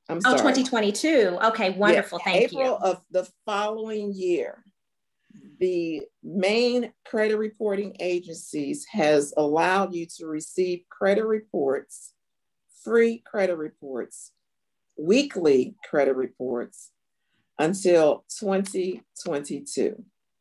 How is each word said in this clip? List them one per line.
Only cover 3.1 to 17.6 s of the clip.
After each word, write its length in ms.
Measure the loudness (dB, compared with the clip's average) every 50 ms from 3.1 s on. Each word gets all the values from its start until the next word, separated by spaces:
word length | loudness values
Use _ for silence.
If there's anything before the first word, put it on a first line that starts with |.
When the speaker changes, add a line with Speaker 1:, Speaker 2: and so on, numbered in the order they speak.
Speaker 1:
the 180 | -4 -4 -4 -4 _ _ _
following 680 | -4 -4 -2 -2 -2 -4 -6 -6 -6 -6 -6 -6 -6 -6
year, 520 | -4 -2 0 0 0 -2 -4 -8 -14 _ _ _ _ _ _ _ _ _ _ _ _ _ _ _ -20 -20 -20 -8 -4
the 420 | -2 -2 0 -2 -2 -4 -4 -8 -10 -12 _ _
main 680 | -14 -8 -4 0 0 2 2 2 2 2 2 0 -2 -4 -8 _ -14
credit 320 | -6 -2 0 0 0 0 0
reporting 580 | -2 -4 -6 -4 -4 -2 -2 -2 -4 -6 -8 -6
agencies 840 | -4 -4 -4 -4 -4 -8 -12 -16 -14 -10 -8 -6 -6 -6 -6 -8 -10 -8
has 420 | -2 0 2 4 4 4 2 0 0 0
allowed 560 | 0 2 2 2 2 2 2 2 0 -2 -4
you 140 | -6 -10 -10 -12 -14
to 80 | -10
receive 560 | -8 -8 -8 -10 -6 -4 -2 -2 -2 -2 -6 -10 -14
credit 360 | -8 -2 0 0 2 2 0
reports, 880 | 0 -2 -2 -4 _ -4 -2 -2 0 -2 -2 -4 -8 -16 -20 -20 -20 _ _ _ _ _ _ _ _ _ _ _ _ _ _ -6
free 360 | 0 2 4 4 4 2 -2 -8
credit 300 | -8 -4 -2 0 0 0
reports, 800 | -2 -6 -8 -10 _ -14 -10 -8 -8 -8 -8 -10 -18 -20 -20 _ _ _ _ _ _ _ _ _ _ _ _ _ -6
weekly 800 | 0 2 4 2 2 0 -2 0 2 4 4 4 4 0 -4 _ -12
credit 320 | -4 0 2 2 2 2 0
reports 720 | -2 -6 -6 -8 -8 -6 -4 -6 -6 -8 -12 -20 -20 -20 _ _ _ _ _ _ _ _ _ _ _ _ _
until 680 | -2